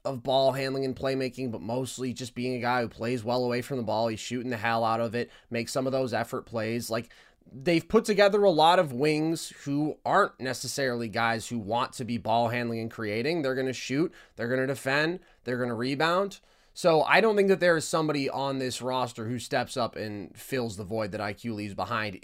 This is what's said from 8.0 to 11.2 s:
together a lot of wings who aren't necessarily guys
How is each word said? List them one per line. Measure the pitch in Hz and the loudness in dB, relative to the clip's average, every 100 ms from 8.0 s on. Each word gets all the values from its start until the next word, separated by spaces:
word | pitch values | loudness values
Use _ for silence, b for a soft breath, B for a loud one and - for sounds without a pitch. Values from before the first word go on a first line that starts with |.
together | 220 196 202 208 | 4 4 6 6
a | 202 | 6
lot | 156 160 180 | 6 6 6
of | 165 | 4
wings | 120 151 151 156 165 - - | 2 2 2 0 -2 -6 -10
who | - 143 151 - | -4 -2 -2 -2
aren't | - 170 - - | 2 4 4 0
necessarily | 127 127 127 - 135 120 117 | -6 -6 -6 -2 -2 -2 -2
guys | 107 | 0